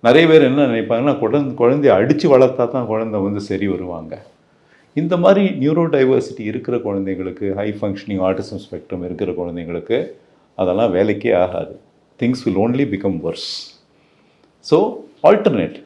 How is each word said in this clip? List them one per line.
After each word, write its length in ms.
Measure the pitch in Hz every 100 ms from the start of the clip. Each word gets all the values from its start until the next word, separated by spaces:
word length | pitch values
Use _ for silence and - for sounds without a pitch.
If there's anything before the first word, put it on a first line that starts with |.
நிறைய 260 | 117 139 165
பேர் 140 | 156
என்ன 240 | 135 139 139
நினைப்பாங்கன்னா, 520 | 113 - 117 139 135
குழந்தை, 500 | 110 139 139 120 120
குழந்தைய 260 | 139 139
அடிச்சு 360 | 95 120 147 170
வளர்த்தா 360 | 135 127 131 120
தான் 180 | 135 113
குழந்தை 340 | 110 113 107
வந்து 220 | 95 104
சரி 260 | 101 98 101
வருவாங்க. 540 | 90 90 85 80 - - _ _ _ _ _ _
இந்த 240 | - 160 180
மாதிரி 320 | 180 196 190
நியூரோ 380 | 135 135 160 165
டைவர்சிட்டி 520 | 143 131 127 127 -
இருக்கிற 380 | 104 104 - 120
குழந்தைங்களுக்கு, 760 | 107 98 95 92 95 90 101
ஹை 220 | 95 104 104
ஃபங்க்ஷனிங் 380 | 104 95 - 95
ஆட்டிசம் 400 | 95 95 - 98 -
ஸ்பெக்ட்ரம் 340 | 87 - 92 90
இருக்கிற 260 | 90 95
குழந்தைங்களுக்கு 760 | 90 87 85 82 87 - 120 160 - _ _ _ -
அதெல்லாம் 400 | 92 92 113 87
வேலைக்கே 400 | 104 - 120 95
ஆகாது. 440 | 90 85 80 - _ _ _ _
Things 160 | 120 127 -
will 120 | 95
only 280 | 113 127 139
become 340 | 98 98 87
worse. 580 | 80 - - - - - _ _ _ _ _ _ _ _
So, 380 | - 156 208 - - _
alternate. 600 | 156 208 - 110 82 -